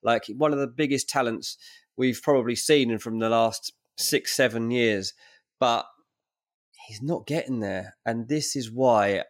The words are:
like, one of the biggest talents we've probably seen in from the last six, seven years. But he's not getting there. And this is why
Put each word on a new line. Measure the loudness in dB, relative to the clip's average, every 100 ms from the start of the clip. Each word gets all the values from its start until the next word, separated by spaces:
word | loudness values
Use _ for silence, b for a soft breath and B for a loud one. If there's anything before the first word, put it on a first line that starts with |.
like, | 2 0 -2 0
one | 0
of | 2
the | -2
biggest | -2 0 0 -2
talents | -2 0 -2 -8 -14 B B B -2
we've | -2 0
probably | 2 2 2
seen | -2 2 4 4
in | -2
from | -4 -2
the | 0
last | 2 2 -2 -12 _ _ -6
six, | -2 -2 -2 0
seven | 2 2 -2
years. | 2 2 0 -4 -12 b b b _
But | 0 0 -4 _ _ _ _ _ _ _ _ _ -20
he's | -10
not | -6 -6 -4
getting | -6 -4 -4
there. | -4 -6 -8 _
And | -6 -6 -2
this | -4 -2 -6
is | -6
why | 2 4 6 4 0 -4